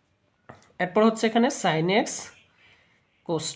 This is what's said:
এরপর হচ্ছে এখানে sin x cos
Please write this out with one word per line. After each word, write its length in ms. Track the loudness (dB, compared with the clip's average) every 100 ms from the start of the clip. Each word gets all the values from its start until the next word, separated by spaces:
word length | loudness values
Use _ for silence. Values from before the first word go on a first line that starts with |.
| _ _ _ _ -20 -20 _ -6
এরপর 160 | -2 4 4
হচ্ছে 160 | 4 0
এখানে 180 | 2 0 0
sin 260 | -2 0 2 0
x 40 | 0 -6 -12 -18 _ _ _ _ _ _ _ _ -6
cos 200 | -4 -4